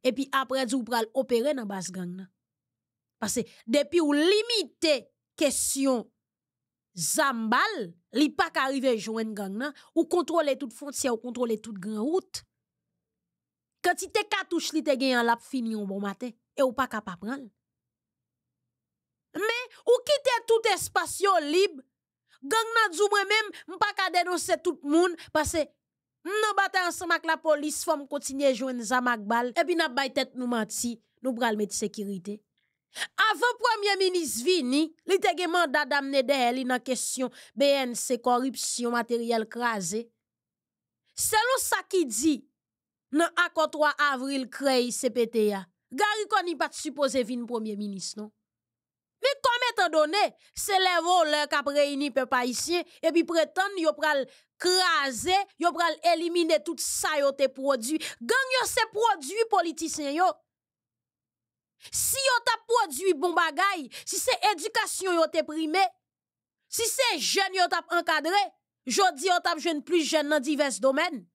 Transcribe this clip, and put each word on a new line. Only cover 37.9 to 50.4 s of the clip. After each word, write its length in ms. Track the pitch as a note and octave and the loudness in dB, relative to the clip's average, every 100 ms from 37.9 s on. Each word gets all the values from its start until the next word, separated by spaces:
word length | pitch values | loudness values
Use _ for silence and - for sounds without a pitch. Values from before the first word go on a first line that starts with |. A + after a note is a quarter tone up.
C, 220 | A#3 - B3 | -4 -4 -2
koripsyon, 800 | B3+ A#3+ C4 A#3 - - A#3+ A#3 | 2 2 0 -4 -6 -4 -2 -2
materyèl 480 | A#3 A#3 A#3 A#3 A3 | 0 -2 0 -2 -2
kraze. 600 | A#3 A#3+ A3 F3 G#3+ A#3 _ _ _ _ _ _ _ _ _ _ | -4 -2 -2 -4 -6 -8 _ _ _ _ _ _ _ _ _ _
Selon 460 | - - G#4+ A#4 B4+ | -6 0 2 2 0
sa 200 | - G#4 | 0 -2
ki 220 | F#4 F#4+ D4 | 0 0 0
di, 240 | A3 D4+ C#4 - _ _ _ _ _ _ | 0 0 0 -4 _ _ _ _ _ _
nan 160 | C#4+ E4+ E4+ | 0 2 2
akò 240 | F4 - D#4 | 0 2 0
twa 220 | D#4 D4+ C#4+ D4 | 2 0 2 0
avril 400 | C4 C4+ C#4 C4 | 0 -2 -4 -4
kreye 380 | - C#4 B3+ B3 | -2 0 2 0
C 220 | A#3 C4 | -2 -2
P 160 | A#3 A3+ | 0 0
T 160 | A#3 G#3+ | 2 0
A, 100 | G3 F#3+ _ _ | 0 -10 _ _
Gary 340 | C4 G#4 G#4+ G#4 | -2 0 0 0
Conille 280 | - F4 D4 | -2 -2 -4
pa 100 | D#4 | -4
sipoze 480 | - D#4 C4+ C#4 C4 | -4 -10 -2 -2 0
vin 200 | A3 B3 A#3 | -4 -6 -6
premye 280 | A#3 A3 G3+ | -6 -6 -8
minis, 380 | G#3 G3 - - | -8 -10 -12 -12
non? 160 | D3+ _ _ _ _ _ _ _ _ _ | -16 _ _ _ _ _ _ _ _ _
Men 160 | B4+ C#5 | -2 0
kòm 240 | C5 A#4+ B4 | 0 0 -2
etan 240 | A4+ F4+ | 0 0
donè, 320 | D#4 D4+ F#4+ F4 - | 2 2 2 0 -2